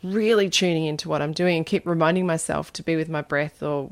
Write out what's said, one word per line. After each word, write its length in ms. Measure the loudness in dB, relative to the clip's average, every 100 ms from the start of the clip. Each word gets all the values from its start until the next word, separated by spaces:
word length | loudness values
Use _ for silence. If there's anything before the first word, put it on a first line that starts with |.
really 480 | -4 0 4 4 4
tuning 340 | 2 2 2
into 240 | -2 -4 -4
what 140 | -2
I'm 100 | -2
doing 240 | 0 2 2
and 80 |
keep 220 | 0 -2 0
reminding 400 | 2 4 2 0
myself 440 | -2 -2 -4 -4
to 80 | -8
be 120 | -2 -2
with 120 | -2
my 140 | -6
breath 400 | -2 -2 -2 -6
or 260 | -4 -4 -6